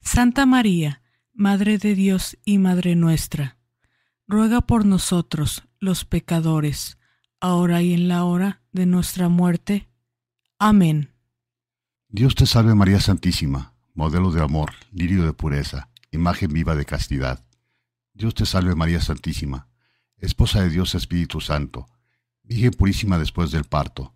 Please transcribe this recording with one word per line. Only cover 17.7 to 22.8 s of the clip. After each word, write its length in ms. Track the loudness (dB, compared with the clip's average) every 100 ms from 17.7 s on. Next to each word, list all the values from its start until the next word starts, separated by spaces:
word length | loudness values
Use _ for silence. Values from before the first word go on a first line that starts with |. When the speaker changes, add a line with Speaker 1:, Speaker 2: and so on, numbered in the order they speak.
| _ _ _ _
Speaker 2:
Dios 220 | _ -6 -2
te 100 | -2
salve 300 | 0 0 0
María 260 | 0 0
Santísima, 680 | -2 -4 -6 -8 -8 -8 -12 _ _ _ _ _
esposa 440 | -8 0 0 2
de 80 | 0
Dios 240 | 0 -2
Espíritu 480 | -4 -4 -4 -4 -6
Santo, 460 | -4 -4 -4 -10 -18 _ _ _ _ _
Virgen 280 | _ 0 0
purísima 460 | 2